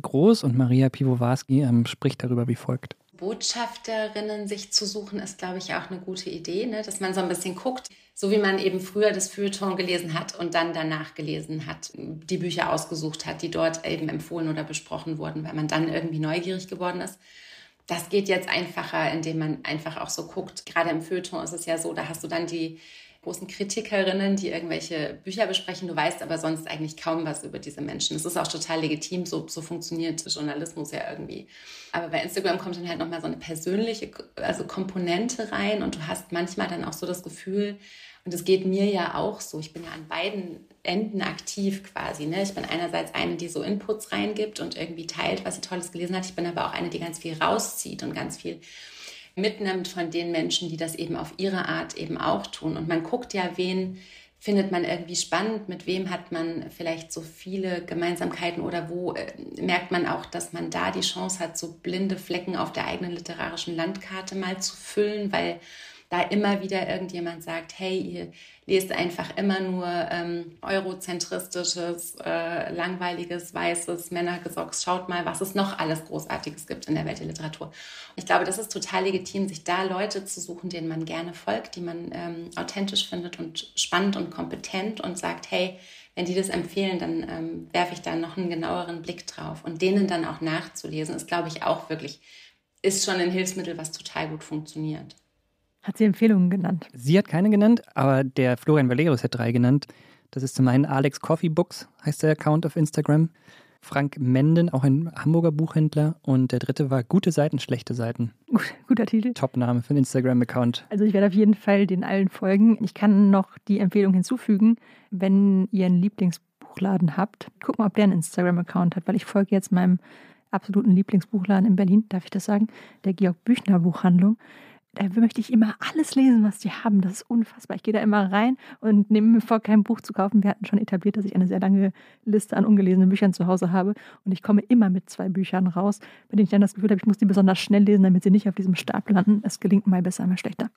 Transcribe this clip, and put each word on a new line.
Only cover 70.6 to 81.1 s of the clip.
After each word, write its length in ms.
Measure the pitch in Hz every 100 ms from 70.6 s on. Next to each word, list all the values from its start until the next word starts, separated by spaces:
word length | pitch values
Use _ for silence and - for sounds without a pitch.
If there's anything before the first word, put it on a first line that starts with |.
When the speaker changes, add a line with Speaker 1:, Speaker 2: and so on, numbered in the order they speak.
Speaker 2:
eurozentristisches, 1500 | - 196 190 185 - 175 - 180 185 180 175 180 170 170 - -
äh, 480 | 170 165 165 175 -
langweiliges, 800 | 170 180 180 180 175 170 175 -
weißes 560 | 170 170 170 - 170 -
Männergesocks. 760 | 175 175 175 175 170 165 -
Schaut 240 | - 185 185
mal, 180 | 175 170
was 140 | 165
es 120 | 190
noch 240 | 202 196 -
alles 280 | 160 160 -
Großartiges 600 | - - - 156 151 -
gibt 220 | - -
in 80 | 156
der 100 | 151
Welt 140 | -
der 80 | 156
Literatur. 440 | 160 156 - 156 - - - - -
Ich 100 | -
glaube, 180 | 180 175
das 120 | 190
ist 140 | 214
total 320 | 190 - 185
legitim, 440 | 190 185 - 196 190
sich 160 | 160
da 200 | - 180
Leute 420 | 190 185 208 202 196
zu 160 | -
suchen, 280 | 170 170 180
denen 160 | 170 160
man 180 | 160
gerne 280 | 165